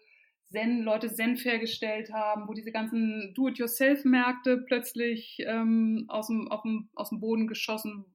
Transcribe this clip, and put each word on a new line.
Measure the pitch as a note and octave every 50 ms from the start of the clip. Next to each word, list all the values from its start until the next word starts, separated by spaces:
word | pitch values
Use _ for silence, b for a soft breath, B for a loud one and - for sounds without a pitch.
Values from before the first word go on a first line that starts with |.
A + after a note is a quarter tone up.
| b b b b b b b b _ -
Zen-, | F#3 A3 A3+ A#3 A#3+ A#3
Leute | A3 A3 G#3+ A3+ A#3 A3
Senf | A3 A3+ A3+ A#3+ B3 B3 -
hergestellt | B3 A#3 A3+ A3+ A3+ - - A3+ G#3+ G#3+ G#3+ A3 G#3+
haben, | A3 A3 G#3+ G#3+ G#3+ G#3+ G3+
wo | G#3
diese | G#3+ A3 G#3+ A3+
ganzen | A3+ A3 A3 A3 A#3 A3+ A3 A3 G#3+ G#3+ G3+ F#3+ -
Do-it-yourself-Märkte | C4 C4+ C4 B3+ - A#3 A#3 - - C4 C4+ C#4+ C#4 - B3+ B3+ B3 B3 B3 B3+ B3+ - C4 B3 B3 B3+
plötzlich, | - B3+ A#3+ B3 - - A#3 A#3 A#3+ A3+ A3+ - - - - -
ähm, | - A3+ A3+ A3+ A3+ A3+ A3+ A3+ A3 A3 A3 - -
aus | - G#3+ G#3+
dem, | - A3+ G#3+ G3 -
auf | G#3 G#3+
dem, | - A3+ A3 G#3+ - - -
aus | - G3+ -
dem | A3 F#3
Boden | G#3+ A3+ A3+ A3+ A3
geschossen | A3 G#3+ - - - A3 A3 - G#3+ G#3 G3+ F#3+ -